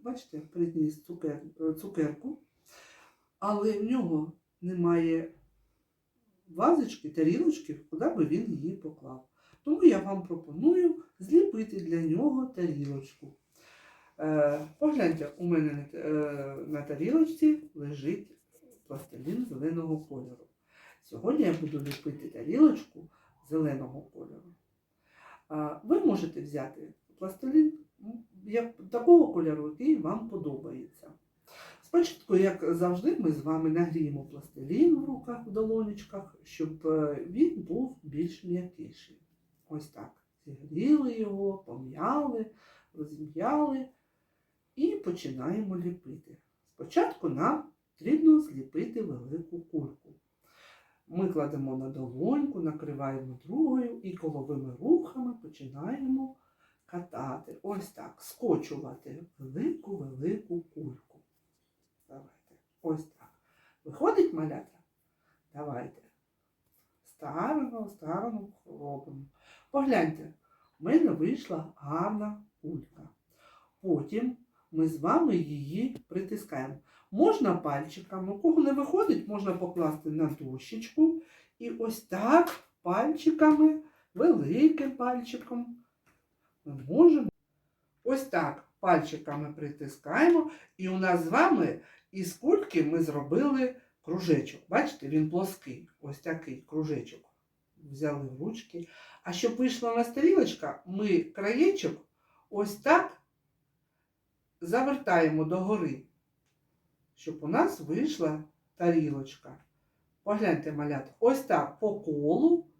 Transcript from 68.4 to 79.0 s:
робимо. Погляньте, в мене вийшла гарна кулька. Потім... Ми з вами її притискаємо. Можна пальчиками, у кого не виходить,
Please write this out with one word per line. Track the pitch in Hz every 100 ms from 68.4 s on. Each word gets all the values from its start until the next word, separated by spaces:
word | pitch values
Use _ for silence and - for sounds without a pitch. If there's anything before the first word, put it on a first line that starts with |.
| 202 - _
робимо. | 147 143 139 - 135 139 _ _ - _
Погляньте, | 277 269 202 160 156 - - _ _ _ _
в |
мене | 170 320 294
вийшла | 151 185 285 - 160 - -
гарна | 143 165 202 214 208 208 - _
кулька. | 156 151 - - 107 _ _ _ _ _ _ _
Потім... | 190 147 - 214 254 - _ _ _
Ми | 160 160
з | 151
вами | 165 311 302 175
її | 147 147 139 185 262 - -
притискаємо. | 180 190 214 - 135 131 139 _ _ -
Можна | 202 403 415 208
пальчиками, | 175 151 143 156 190 - 190 185
у | 202
кого | 330 320
не | 277
виходить, | 269 277 381